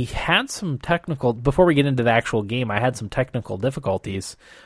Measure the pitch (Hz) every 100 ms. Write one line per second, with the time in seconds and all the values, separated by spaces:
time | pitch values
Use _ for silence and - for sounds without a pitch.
0 | 120 - - 190 269 - 180 131 - 170
1 | - 143 123 117 131 180 180 143 139 123
2 | 117 113 - 113 104 123 113 104 123 120
3 | 107 - 107 120 - 95 127 139 101 95
4 | 101 95 - - - -